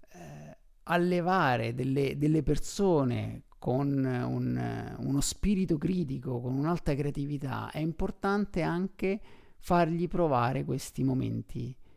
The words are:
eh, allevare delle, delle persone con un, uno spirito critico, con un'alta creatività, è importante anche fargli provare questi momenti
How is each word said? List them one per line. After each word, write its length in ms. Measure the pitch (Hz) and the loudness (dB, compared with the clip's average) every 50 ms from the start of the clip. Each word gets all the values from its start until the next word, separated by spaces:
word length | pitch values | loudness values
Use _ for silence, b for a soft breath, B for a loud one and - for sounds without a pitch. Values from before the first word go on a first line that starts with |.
| - - | -20 -20
eh, 460 | - 175 170 147 143 147 147 151 - - - - - _ - | -20 -18 -18 -16 -16 -16 -18 -18 -20 -20 -20 -20 -20 _ -4
allevare 920 | - 170 175 175 180 180 175 165 180 185 190 160 135 123 120 117 113 120 | 0 2 2 4 4 2 2 2 4 4 4 4 4 4 2 0 -2 -2
delle, 440 | 127 127 135 131 139 139 135 139 143 | -2 0 0 2 2 0 0 0 2
delle 260 | 147 151 156 156 135 | 2 4 4 4 4
persone 1000 | - 147 - - - - - 202 190 175 147 135 123 120 107 107 110 110 - - _ - - | 2 2 2 0 -2 0 2 4 4 4 4 4 2 0 -2 -2 -6 -8 -10 -14 _ -20 -8
con 300 | - - 123 135 143 143 139 135 131 | -4 -2 0 0 2 2 2 0 0
un, 920 | 131 127 123 123 123 127 123 123 123 123 123 120 117 117 113 113 117 117 117 | 0 -2 -2 -2 -2 -2 -2 -2 -2 -2 -2 -2 -4 -4 -6 -8 -8 -8 -6
uno 240 | 120 135 135 143 | -4 -2 0 0
spirito 560 | - - - - - 190 208 185 190 - 170 143 | 0 0 -2 0 0 2 2 2 2 2 0 0
critico, 640 | 160 175 190 180 170 131 135 135 123 131 123 120 | 0 0 0 0 -2 -2 -4 -6 -4 -4 -4 -4
con 120 | 123 123 131 | -2 -2 -2
un'alta 400 | 135 143 160 175 170 - - 143 | 0 0 0 0 0 0 0 0
creatività, 760 | 131 143 143 139 147 143 143 147 135 139 135 117 110 110 110 | 0 0 -2 -2 -4 -4 -4 -4 -4 -4 -6 -6 -6 -6 -6
è 80 | - - | -6 -4
importante 840 | 156 165 160 - - 190 - - - 196 196 208 202 - - 185 | -4 -2 -2 -2 -4 -4 -4 -2 -2 0 0 0 0 -2 -2 -2
anche 600 | 156 156 165 175 185 190 - - - 190 190 220 B B B B B B B B - | 0 0 0 -2 -2 -4 -4 -2 -2 -2 -2 -2 B B B B B B B B -2
fargli 420 | - 180 175 170 160 170 170 175 165 | 2 4 4 4 4 2 0 0 0
provare 560 | - 180 175 156 135 120 120 123 139 139 143 | 2 2 2 4 4 4 4 2 2 0 -2
questi 400 | - 131 135 - - - - 131 | -2 -4 -4 -6 -6 -4 0 0
momenti 720 | 135 131 131 123 110 113 113 110 - - - 120 123 127 b b b b | 2 2 2 0 -2 -2 -4 -6 -6 -8 -8 -8 -8 -10 b b b b